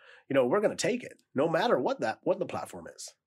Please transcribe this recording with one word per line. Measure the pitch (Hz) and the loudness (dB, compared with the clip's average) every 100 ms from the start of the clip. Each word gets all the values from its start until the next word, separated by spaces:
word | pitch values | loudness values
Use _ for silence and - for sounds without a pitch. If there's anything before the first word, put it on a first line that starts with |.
| - - - | -20 -16 0
you | |
know, | 135 123 | 2 4
we're | 202 | 4
gonna | 208 101 | 2 0
take | - 247 | 0 -2
it | - - _ 123 | -6 -18 _ 0
no | 165 | 2
matter | 160 233 156 | 2 2 2
what | 175 269 | 0 -2
that, | 113 - | -2 -2
what | - 294 | -2 -2
the | - | -4
platform | 82 - 87 - | -6 -10 -12 -16
is. | - - - | -16 -18 -20